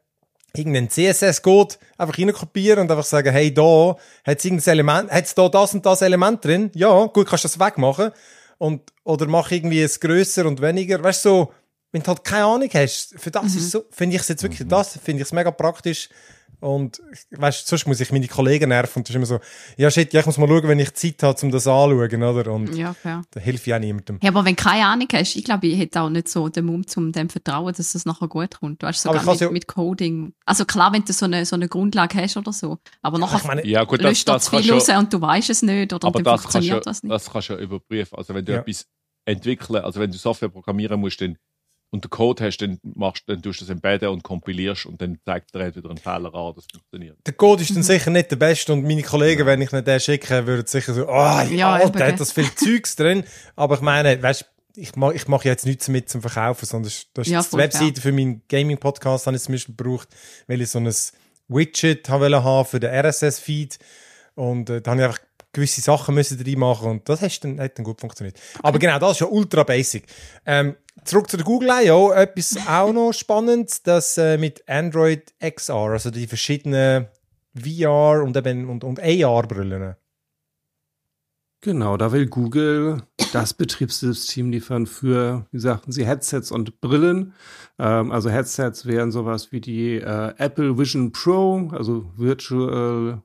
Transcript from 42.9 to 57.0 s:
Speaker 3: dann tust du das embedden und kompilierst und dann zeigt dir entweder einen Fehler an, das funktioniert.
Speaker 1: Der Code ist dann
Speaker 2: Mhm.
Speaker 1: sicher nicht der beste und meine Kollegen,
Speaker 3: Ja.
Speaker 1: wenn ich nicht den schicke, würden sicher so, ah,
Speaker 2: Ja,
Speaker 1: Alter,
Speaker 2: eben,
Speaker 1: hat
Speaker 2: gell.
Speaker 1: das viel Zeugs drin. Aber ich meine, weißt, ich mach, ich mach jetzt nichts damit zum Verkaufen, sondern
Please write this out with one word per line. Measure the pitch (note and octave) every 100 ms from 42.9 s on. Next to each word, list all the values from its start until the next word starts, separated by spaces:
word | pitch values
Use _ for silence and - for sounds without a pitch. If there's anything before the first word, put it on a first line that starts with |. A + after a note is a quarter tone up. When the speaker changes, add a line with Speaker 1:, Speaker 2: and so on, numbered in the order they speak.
| G2+ G2 - -
Speaker 3:
dann | G2
tust | G2+ F#2
du |
das | F#2
embedden | F2+ G2 G2+ G#2
und | F#2+
kompilierst | - F2+ - F2+ F#2+ G2 -
und | E2+
dann | F2+ E2+
zeigt | - F2+ -
dir | F#2
entweder | F#2 F2 E2
einen | D#2+
Fehler | F2+ F2 E2+
an, | E2 E2+ E2
das | -
funktioniert. | - _ F#2 E2+ -
Speaker 1:
Der | -
Code | - G#3 G3+
ist | D#3+
dann | F#3+
Speaker 2:
Mhm. |
Speaker 1:
sicher | F3+ F#3 D#3+
nicht | F3 E3+
der | B2
beste | D#3 D#3+ -
und | D3
meine | C#3+ D#3
Kollegen, | C#3+ D3+ D3+ D#3
Speaker 3:
Ja. | C#3
Speaker 1:
wenn | C3+
ich | C3
nicht | C3+ B2
den | C3
schicke, | - C#3+ - B2+ A#2+
würden | B2 A2+
sicher | C3+ B2+
so, | A#2+ C#3
ah, | C3 D3 D3
Speaker 2:
Ja, | - F3 F#3+
Speaker 1:
Alter, | F#3 F#3
Speaker 2:
eben, | G3
Speaker 1:
hat | C3+
Speaker 2:
gell. | F#3
Speaker 1:
das | D3
viel | - C#3 -
Zeugs | C#4 A#3 - -
drin. | D#3+ F#3+ - - -
Aber | - D3 C#3
ich |
meine, | D3 C#3+ D3 B2+
weißt, | B2+ C3+ - _ _
ich | - D#3+ -
mach, | C3+
ich | E3 -
mach | C#3
jetzt | C3+ B2+
nichts | C3 C3 -
damit | C3 B2
zum | B2
Verkaufen, | A2+ A2+ A2+ B2 A#2+
sondern | A2+ G#2+ -